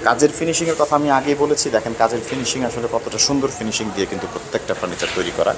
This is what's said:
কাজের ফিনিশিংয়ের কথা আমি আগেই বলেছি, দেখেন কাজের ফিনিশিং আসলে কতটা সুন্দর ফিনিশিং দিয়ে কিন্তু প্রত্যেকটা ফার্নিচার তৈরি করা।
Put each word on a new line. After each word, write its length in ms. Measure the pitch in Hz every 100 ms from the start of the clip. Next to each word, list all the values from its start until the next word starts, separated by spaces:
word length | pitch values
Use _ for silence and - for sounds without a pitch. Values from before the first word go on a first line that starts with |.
কাজের 240 | 113 120 147 -
ফিনিশিংয়ের 360 | 165 160 165 151
কথা 180 | 147 147
আমি 140 | 147
আগেই 240 | 135 139
বলেছি, 360 | 139 147 147 143
দেখেন 240 | 110 117 110
কাজের 200 | 113 117 110
ফিনিশিং 340 | 131 120 131
আসলে 240 | 123 123 117
কতটা 260 | 117 117 107
সুন্দর 300 | - 143 131 -
ফিনিশিং 320 | 110 104 110
দিয়ে 120 | 98 95
কিন্তু 200 | 95 87
প্রত্যেকটা 420 | 90 - 113 -
ফার্নিচার 340 | 92 90 85 85
তৈরি 180 | 92 85 85
করা। 180 | 87